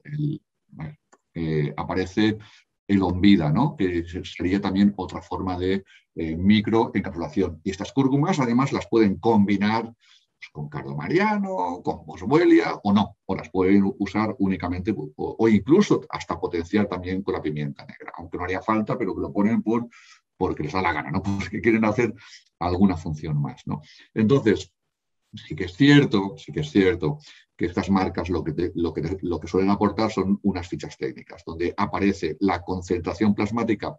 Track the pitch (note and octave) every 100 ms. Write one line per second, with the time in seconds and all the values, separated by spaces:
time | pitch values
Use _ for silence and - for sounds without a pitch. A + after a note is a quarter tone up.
0 | D3 D3 D3 D3+ _ _ _ - D3+ -
1 | _ _ _ E2 D#2+ D#2 D2 - D#2+ F2
2 | F#2 G#2+ G#2+ G#2 - - _ _ - G2
3 | F#2 F2+ G2+ F#2+ D2+ G2 D3+ - F#2 E2+
4 | E2+ E2+ - - F2 G2+ G2+ F#2+ G2+ G2+
5 | F#2 D#2 - F2+ F#2 F2+ F#2 G2 - _
6 | _ - D#2+ E2 G2 G#2+ G#2 A2+ A2+ G#2
7 | G2+ E2+ D#2+ G2+ F2 E2+ G2 E2+ - C3+
8 | C3 C#3 E3+ D#3 A#2+ A#2+ C#3+ G#2 - A2+
9 | G#2 E2+ A#2 G#2+ G2 G2 G#2 A2+ A2+ -
10 | _ _ _ _ - D2 D2 D3 B2+ C#2+
11 | E2+ E3 G#3+ G#3 G3 F#3+ F3 F3 G2+ -
12 | - D#2+ A2 D#3 E3+ E3 D#3+ E3 G2+ G#2
13 | G2+ - - F#2+ - F#2 F#2 G2+ G2 -
14 | G2 G#2+ G#2+ F#2 F#2+ F#2+ F2 F2+ G2 G2+
15 | D2+ - D#2+ - A2+ G#2 B2+ F#3 G3+ -
16 | - - - - F2+ E2+ E2 G#2 G2+ F2+
17 | F2+ F#2 F#2+ F#2 D#2 D2+ C#2+ C#2 - -
18 | - - F2+ F2 F2+ F#2 - A2 G#2 -
19 | F#2+ F2 E2 F2 G#2 A2 G#2 A#2 A#2+ -
20 | - - _ - F#2 D#2 D2 F#2+ F2+ D#2
21 | D2+ F#2 G2 G2 F2 A2 A#2 A2 G#2+ G#2+
22 | A#2 - - - _ - F2 F2+ G2 E2
23 | F2 D2+ D#2 D2 C#2 - - - - -
24 | - G#2+ G#2+ C#3 A2+ F2 - _ _ _
25 | _ _ _ - - D3+ F2+ - C#3 D3
26 | - G2+ G2 - - E2+ D2+ G#2 F#2 E2+
27 | D2+ D2+ - - _ - F2+ G2+ F#2+ F#2+
28 | F2+ F2 F2 E2+ D#2+ D#2 E2+ F2 E2 D#2
29 | D#2 D#2 F2 D#2+ E2+ F#2 G2 G2+ G2+ F#2+
30 | A2 G2 F#2+ G2+ G2+ F2 E2+ D2+ D2+ -
31 | C2 - - - - D#2+ F2 - G#2 F2+
32 | G2 F#2+ D#2+ D#2 G2 F2+ - F#2 F2 F2+
33 | F2 E2+ A2 G#2 G#2 A#2 A2+ G#2 D#2+